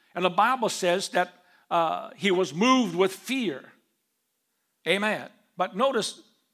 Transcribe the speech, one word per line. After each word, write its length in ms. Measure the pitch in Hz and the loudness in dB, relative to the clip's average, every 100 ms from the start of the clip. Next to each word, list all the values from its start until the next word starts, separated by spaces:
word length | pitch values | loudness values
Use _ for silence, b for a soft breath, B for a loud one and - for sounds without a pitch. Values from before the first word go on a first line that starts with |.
| b | b
and 100 | - | -2
the 60 | 180 | 0
Bible 400 | 175 220 262 214 | 2 2 2 -2
says 400 | - 180 180 - | 0 0 0 0
that, 240 | 180 180 - b b b | -2 -2 -6 b b b
uh, 420 | 170 165 - - - | 0 0 -2 -8 -4
he 160 | 202 | 0
was 220 | 180 185 | 2 0
moved 420 | 151 233 262 220 170 | 2 4 4 2 2
with 160 | 190 | 0
fear. 640 | - - 262 220 131 - _ _ _ _ _ _ _ _ _ _ _ - | 0 -6 -4 -4 -6 -10 _ _ _ _ _ _ _ _ _ _ _ -2
Amen. 420 | 190 208 175 123 - _ - | -2 0 -4 -8 -18 _ -6
But 180 | 185 190 | -6 0
notice, 460 | 269 240 190 - - _ _ | 0 0 -4 -8 -18 _ _